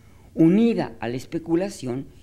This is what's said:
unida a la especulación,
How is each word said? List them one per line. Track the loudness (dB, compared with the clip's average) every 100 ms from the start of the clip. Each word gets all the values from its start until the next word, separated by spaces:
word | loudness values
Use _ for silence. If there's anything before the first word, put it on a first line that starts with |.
| -20 -20 -8 2
unida | 4 6 4 2 -4 -6
a | -6
la | -6
especulación, | -6 -8 -2 -2 -2 -6 -6 -6 -8 -18